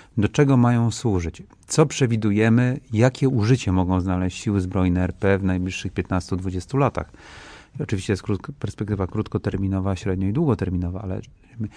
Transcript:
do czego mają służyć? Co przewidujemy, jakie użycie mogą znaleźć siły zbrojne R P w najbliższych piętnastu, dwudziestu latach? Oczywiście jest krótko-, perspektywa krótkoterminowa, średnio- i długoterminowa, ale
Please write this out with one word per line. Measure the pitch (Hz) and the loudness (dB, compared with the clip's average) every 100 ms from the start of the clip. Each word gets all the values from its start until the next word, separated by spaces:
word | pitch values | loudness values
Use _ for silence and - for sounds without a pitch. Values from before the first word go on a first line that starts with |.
| - - | -8 0
do | 101 | 0
czego | - 143 131 | 2 4 4
mają | 120 120 117 | 4 4 0
służyć? | - 117 95 82 - - _ - | 0 -2 0 -2 -8 -16 _ -4
Co | - 156 | 2 2
przewidujemy, | - 123 113 104 101 113 117 123 131 - | 2 0 2 2 4 4 4 4 0 -2
jakie | 107 127 - 135 | 2 2 4 0
użycie | 131 107 127 - | 2 2 2 2
mogą | 92 90 92 | 2 2 2
znaleźć | 90 90 90 - | 0 0 -2 -2
siły | - 101 | -2 -2
zbrojne | 90 95 92 90 | 0 0 2 2
R | 90 | 0
P | - 98 98 | 0 2 2
w | |
najbliższych | 95 92 90 - 95 | 2 0 -2 -6 -6
piętnastu, | - 90 92 - 92 | -6 -2 -2 -2 -4
dwudziestu | 92 92 - 135 | -4 -6 -4 0
latach? | 131 - 78 - - - - - - - | 0 -2 -8 -12 -20 -20 -20 -20 -16 -10
Oczywiście | - 95 - | -4 -4 -2
jest | 98 | -4
krótko-, | - 98 - 143 | -2 -6 -6 -8
perspektywa | 104 - 104 98 92 | -8 -6 -4 -2 -2
krótkoterminowa, | 107 107 101 104 95 98 95 98 | -4 -4 -4 -4 -2 -2 0 -2
średnio- | 95 98 92 95 | -2 -2 -2 -2
i | |
długoterminowa, | 120 160 107 90 90 87 92 | 0 0 0 -2 -2 -4 -6
ale | 92 98 - - - - 107 | -8 -8 -10 -20 -20 -10 -10